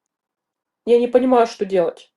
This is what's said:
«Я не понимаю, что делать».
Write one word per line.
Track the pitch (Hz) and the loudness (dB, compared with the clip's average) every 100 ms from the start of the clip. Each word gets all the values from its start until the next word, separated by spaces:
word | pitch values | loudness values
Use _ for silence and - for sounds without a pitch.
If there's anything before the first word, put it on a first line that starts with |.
| _ _ _ _ _ _ _ _ - | _ _ _ _ _ _ _ _ 0
«Я | 240 | 0
не | 240 | 2
понимаю, | 254 262 247 233 | 0 2 2 0
что | - 196 | -4 -4
делать». | 185 165 - - | -2 -2 -6 -20